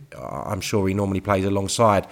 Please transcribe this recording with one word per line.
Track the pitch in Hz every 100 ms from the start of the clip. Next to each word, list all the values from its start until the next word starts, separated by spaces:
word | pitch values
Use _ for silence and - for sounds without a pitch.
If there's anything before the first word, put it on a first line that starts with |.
| - -
uh, | 64 71 -
I'm | 101
sure | - 110 95
he | 101
normally | 98 95
plays | 98 98 98
alongside, | 98 98 - 110 98 -